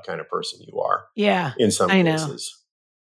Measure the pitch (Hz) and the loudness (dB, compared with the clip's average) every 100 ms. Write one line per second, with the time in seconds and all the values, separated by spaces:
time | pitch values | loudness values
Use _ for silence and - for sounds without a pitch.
0 | - 80 - 92 - - - - - - | -6 -8 -6 -6 -8 -12 -10 -4 -2 -2
1 | - - 208 190 151 - 208 - 185 190 | -4 -2 0 2 0 2 2 2 4 4
2 | 170 160 151 58 - - _ _ _ _ | 4 2 -2 -8 -12 -16 _ _ _ _